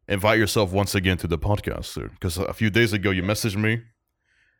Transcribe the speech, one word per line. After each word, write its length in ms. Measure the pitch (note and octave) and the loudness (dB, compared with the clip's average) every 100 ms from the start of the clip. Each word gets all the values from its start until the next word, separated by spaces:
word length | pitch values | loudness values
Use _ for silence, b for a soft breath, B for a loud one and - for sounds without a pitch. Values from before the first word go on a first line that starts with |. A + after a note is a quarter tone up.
| - | -6
invite 300 | G2 G#2 A2+ | 0 2 4
yourself 340 | G2+ A#2 F#2+ | 2 2 2
once 220 | F#2+ G2 | 0 0
again 240 | G2+ F#2 F2+ | 2 2 0
to 100 | E2+ | 0
the 120 | E2 | -2
podcast, 560 | G2 G#2 - - - - | -2 -2 -2 -8 -8 -10
dude? 240 | G#1 - | -12 -6
'Cause 180 | F#2 E2+ | -6 -4
a 160 | - | -4
few 160 | - A2 | -2 2
days 240 | A2 A#2 | 4 2
ago, 160 | G#2 G2 | 2 0
you 140 | F#2 | 0
messaged 320 | F#2 G#2+ A2+ F#2+ | 0 0 -2 0
me. 260 | A2 A#2 - _ _ _ _ _ _ _ | 0 -2 -6 _ _ _ _ _ _ _